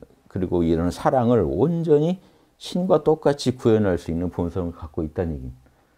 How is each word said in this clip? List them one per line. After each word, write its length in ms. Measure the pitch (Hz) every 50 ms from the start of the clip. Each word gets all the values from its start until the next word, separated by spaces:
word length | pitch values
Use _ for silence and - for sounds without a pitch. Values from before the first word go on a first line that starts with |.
| - - _ _ _
그리고 360 | _ - 101 90 78 90 87 82
이런 280 | 82 85 80 87 85
사랑을 540 | - - - 151 143 127 113 117 123 113 85
온전히 720 | 69 69 90 131 170 170 165 160 170 147 147 151 170 185 - - _ _ _ _ _ _
신과 460 | _ - - - 180 185 185 180 160 -
똑같이 520 | 151 156 156 - 143 135 - - 127 120
구현할 420 | - - 120 110 110 104 95 87
수 140 | 85 - -
있는 180 | 80 85 90 87
본성을 420 | - - 87 85 - 95 87 85 82
갖고 300 | - - - - 87 80
있다는 300 | 78 - 95 90 82 76
얘기입니다. 280 | 67 64 64 64 - _ _ _ _ _ _ _